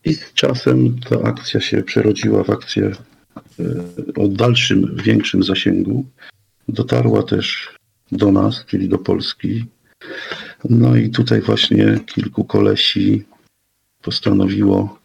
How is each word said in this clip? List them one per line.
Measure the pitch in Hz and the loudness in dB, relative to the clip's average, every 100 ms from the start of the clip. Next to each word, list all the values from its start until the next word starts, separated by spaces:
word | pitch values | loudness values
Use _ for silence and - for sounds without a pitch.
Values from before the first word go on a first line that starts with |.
| 160 | -4
I | |
z | 156 - | -6 -6
czasem | - - - - 64 62 62 - | -2 -2 0 2 2 2 0 -2
ta | - | -2
akcja | 58 58 - 117 | -2 -4 -4 -4
się | - 107 | -2 -4
przerodziła | 101 113 107 104 110 107 | -2 0 0 0 0 0
w | 101 | 0
akcję, | 113 - 107 101 101 - _ _ - _ - | -4 -2 -2 -2 -4 -16 _ _ -20 _ -8
e, | 85 85 87 - - - | -6 -6 -8 -6 -4 0
o | 101 | 0
dalszym, | 98 120 120 - 98 95 120 | 2 2 2 2 2 0 0
większym | 107 110 - 95 | 2 2 2 0
zasięgu. | 95 95 - 92 90 117 - _ - _ _ _ - | 0 0 0 0 0 -2 -4 _ -20 _ _ _ -8
Dotarła | 117 127 123 120 107 | -4 0 2 2 2
też | - 101 - - - - _ _ _ | 0 -2 -2 -8 -12 -20 _ _ _
do | - 98 | 0 2
nas, | 98 104 - - | 4 2 -2 -6
czyli | 98 95 | -4 -2
do | 92 | -2
Polski. | - 92 - - - 113 117 _ _ _ - - - - - - - | 0 -2 -4 -6 -4 -4 -8 _ _ _ -16 -14 -12 -14 -14 -12 2
No | 120 120 123 | 4 6 4
i | 113 | 2
tutaj | 123 120 110 | 0 0 0
właśnie | 107 110 - 107 107 - - | 2 0 2 4 4 2 -2
kilku | - - - - | -6 -6 -6 -2
kolesi | 52 50 50 - - 50 107 - _ _ _ _ _ _ _ | 2 2 2 0 0 0 0 -4 _ _ _ _ _ _ _
postanowiło | - - - 98 95 101 101 50 101 - | -10 -4 0 2 2 0 2 0 -2 -10